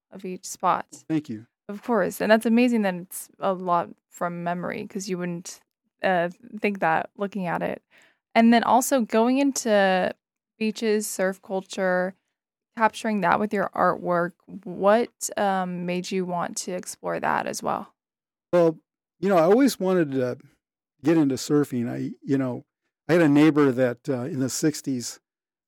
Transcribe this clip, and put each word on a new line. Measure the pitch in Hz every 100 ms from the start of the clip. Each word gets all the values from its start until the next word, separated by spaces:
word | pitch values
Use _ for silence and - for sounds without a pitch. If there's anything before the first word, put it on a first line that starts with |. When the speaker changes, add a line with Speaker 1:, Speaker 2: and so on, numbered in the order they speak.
| _
Speaker 1:
of | 196 185
each | 185 -
spot. | - 180 165 - - -
Speaker 2:
Thank | 156 151
you. | 110 117 _ -
Speaker 1:
Of | 202
course, | - 226 175 -
and | 190
that's | 220 233
amazing | 226 247 233
that | 196 175
it's | 180 - - _
a | 196
lot | 185 185 170 - - _
from | - 175 175
memory, | 175 180 175 - 208
'cause | 196 196
you | 180
wouldn't, | 180 170 - - _ _ _ _
uh, | 190 180 175 - - 214
think | 208 196
that | 165 160 - -
looking | 202 196 175
at | 175
it. | 175 - - _ _ _ _ 226
And | 226
then | 233
also | - 233 - 269
going | 214 220 240 262
into | 285 - 233 208 190 185 185 - _ _ _ _
beaches, | 220 214 226 214 214
surf | - 185 190
culture, | - 190 190 - 185 180 185 - _ _ _ _ _ -
capturing | 220 - 226 214
that | 170 208
with | 214
your | 202 - -
artwork, | 180 - 175 175 175 - - 185
what, | 185 175 196 226 - _ - -
um, | 202 190 180 180 175
made | 180 175
you | 185 180
want | 175 156 -
to | -
explore | 180 - - 175 170
that | - - -
as | -
well? | - - - _ _ _ _ _ _
Speaker 2:
Well, | 175 165 160 _ _ _ _
you | 185
know, | 180
I |
always | 165 226 269 -
wanted | 185 185 147
to | 135 123 127 _ _ _ _ _ _
get | 147 165
into | 139 127
surfing. | - 147 143 123 120
I, | 131 131 -
you | 294 135
know, | 131 127 - _ _ _ -
I |
had | 175
a | 156
neighbor | 143 156 147 139
that, | 123 123 120 147
uh, | 127 127
in | 127
the | 131
sixties | - 160 - - 127 117 - _ _ _ _